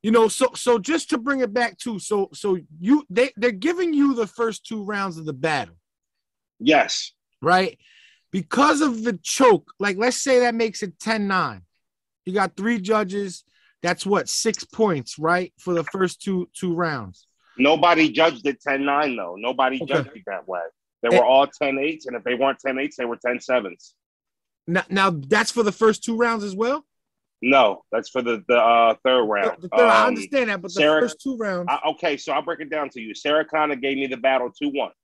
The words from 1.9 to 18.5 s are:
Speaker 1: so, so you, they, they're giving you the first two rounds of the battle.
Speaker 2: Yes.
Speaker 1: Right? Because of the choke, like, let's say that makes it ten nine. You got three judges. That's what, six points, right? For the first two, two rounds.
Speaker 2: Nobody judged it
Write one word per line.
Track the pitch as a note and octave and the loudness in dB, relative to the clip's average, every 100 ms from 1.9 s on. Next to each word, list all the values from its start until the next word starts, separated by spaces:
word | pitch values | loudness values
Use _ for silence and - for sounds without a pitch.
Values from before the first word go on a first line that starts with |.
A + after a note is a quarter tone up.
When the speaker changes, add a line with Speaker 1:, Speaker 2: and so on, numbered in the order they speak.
| G#3 | -8
Speaker 1:
so, | - G#3 G3 | -4 -2 -2
so | D3 G#3 F#3 D3+ D3+ | -4 -2 -2 -4 -8
you, | F3+ D4 - | 2 2 2
they, | F3+ C4+ - | 0 0 0
they're | A#3+ | -2
giving | G3 C#4 F4 F4 | 0 -2 0 0
you | D4 C#4+ | 2 2
the | A#3+ G#3+ | 2 -4
first | - A#3 G#3 | -2 -4 -4
two | - A3 | -10 -10
rounds | G3 G#3 G3 D#3+ | -6 -4 -6 -6
of | D#3 | -10
the | |
battle. | C3+ D#3+ D3 G2 E2+ _ _ _ _ _ _ _ _ | -4 -2 -2 -6 _ _ _ _ _ _ _ _ _
Speaker 2:
Yes. | A#2 D3 - - - _ _ _ | 4 4 4 -2 -8 _ _ _
Speaker 1:
Right? | D3 F#3 F#3 - _ _ _ _ _ | 2 2 2 -6 _ _ _ _ _
Because | G3 - - C#4+ D4+ | -6 -4 2 2 4
of | D4+ A3+ | 0 -2
the | A3+ F3+ | -4 -6
choke, | - - B3 F3+ _ - | -6 4 6 4 _ -6
like, | G3+ F#3+ | -4 0
let's | A#3+ B3 | -2 -2
say | C#4+ B3 | 2 2
that | B3 | 2
makes | A3+ A3+ - | 0 -2 -4
it | G3+ - | -10 -8
ten | G#3+ A3 G3+ | -4 -2 0
nine. | F#3 D3+ G2 F2 _ _ _ _ _ | 0 -2 -6 _ _ _ _ _ _
You | - | -6
got | F#3+ F#3+ - | -2 -2 -2
three | G#3 A#3 | -2 -2
judges. | F#3 A3 G3+ G3+ G3 E3+ _ _ _ _ | 0 0 0 -4 -8 -12 _ _ _ _
That's | E3+ F3+ F#3+ | -4 -4 0
what, | G3+ - | 0 0
six | - A3+ G#3 | -2 -2 -4
points, | - - A3 D#3 A#2 - | -10 -2 0 0 -6 -6
right? | D#3 F3+ F3+ _ | 0 0 -2 _
For | - | -4
the | E3+ D#3+ | -4 -4
first | G3 F#3 - | -2 -4 -4
two, | - F#3 F3+ | -4 -4 -4
two | - F#3 E3+ | -8 -6 -2
rounds. | F3 C#3 G2+ - _ _ _ - | -2 -4 -10 -16 _ _ _ 2
Speaker 2:
Nobody | C3+ D#3+ F3 E3 D#3 | 4 6 4 4 4
judged | - E3 C3 | 4 2 2
it | C#3 | -4